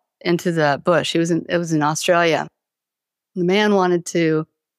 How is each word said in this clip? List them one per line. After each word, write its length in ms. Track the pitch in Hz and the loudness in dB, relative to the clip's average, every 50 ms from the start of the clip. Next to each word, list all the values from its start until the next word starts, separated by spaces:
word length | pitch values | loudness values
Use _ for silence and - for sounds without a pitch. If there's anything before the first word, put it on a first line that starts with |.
| _ _ _ - | _ _ _ -6
into 320 | - 180 175 170 - 180 | -2 -2 -2 0 -2 -2
the 280 | 165 160 151 143 139 - - | -2 0 0 0 0 0 0
bush. 280 | 185 170 147 - - | 0 0 2 0 0
He 60 | - 170 | -2 -2
was 120 | 170 170 | 0 0
in, 160 | 170 156 - - | -2 -2 -2 -2
it 80 | 175 | -4
was 160 | 170 170 165 | -4 -2 -2
in 100 | 160 151 | -2 0
Australia. 640 | 147 151 160 - - 190 175 170 170 165 151 143 - - _ _ _ _ _ _ _ _ _ _ _ _ _ _ _ _ - | 0 0 -2 -2 0 0 2 2 2 2 0 -2 -4 -6 _ _ _ _ _ _ _ _ _ _ _ _ _ _ _ _ -6
The 100 | 185 175 | -2 0
man 300 | 180 190 214 214 208 202 | 0 2 2 2 2 2
wanted 300 | 190 180 180 175 175 170 | 2 2 2 0 -2 -2
to, 400 | - - 170 165 156 156 156 160 - _ _ _ _ _ | -4 -2 -2 0 0 0 -2 -4 -8 _ _ _ _ _